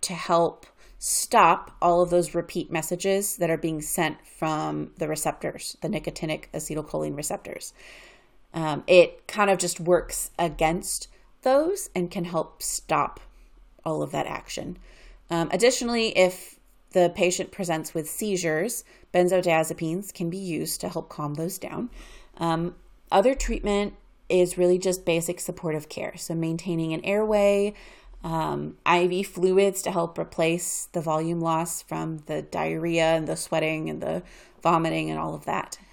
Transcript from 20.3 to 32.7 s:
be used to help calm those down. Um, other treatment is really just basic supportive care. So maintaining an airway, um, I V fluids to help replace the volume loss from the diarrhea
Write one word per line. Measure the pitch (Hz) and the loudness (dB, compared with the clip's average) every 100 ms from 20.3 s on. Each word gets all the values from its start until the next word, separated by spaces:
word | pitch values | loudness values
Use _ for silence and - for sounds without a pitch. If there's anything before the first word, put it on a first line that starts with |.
be | 190 | -6
used | 190 151 160 - | -6 -6 -4 -4
to | 185 | -4
help | - - | -6 -8
calm | - 147 147 | -8 -6 -4
those | 165 170 | -6 -6
down. | - - 240 - - - - - | -8 -6 -8 -10 -18 -20 -18 -4
Um, | 165 165 175 - - - - | -2 0 -4 -8 -20 -20 0
other | 196 226 277 | 4 4 2
treatment | - 226 208 202 208 - - _ - | -2 -2 0 0 -2 -6 -20 _ 0
is | 185 175 180 | 2 2 4
really | 180 185 | 2 4
just | 185 180 180 | 0 -2 0
basic | 170 170 175 | 0 0 -6
supportive | - 170 170 151 151 | -8 -6 -4 -4 -6
care. | - - - | -10 -10 -8
So | - | -6
maintaining | 165 165 165 196 165 160 | -2 -2 -2 -2 -2 -2
an | 160 - | -4 0
airway, | 202 214 208 202 202 202 202 - - - - | 0 2 4 4 4 0 -4 -18 -20 -20 -12
um, | 165 165 156 147 151 - - | -6 -2 -2 -4 -6 -4 2
I | 175 180 | 4 4
V | 180 | 0
fluids | 196 - 185 185 196 190 | -4 0 4 6 4 2
to | 185 | -2
help | 185 170 - | -2 -2 -4
replace | 170 - 165 170 - - - | -6 0 2 2 -2 -6 -4
the | 175 | -4
volume | 160 156 165 170 | 0 0 0 -2
loss | 165 160 170 - | 0 0 0 -6
from | - 160 160 160 - | -8 -6 -6 -8 -6
the | 151 | -6
diarrhea | 151 175 160 | -6 -4 -2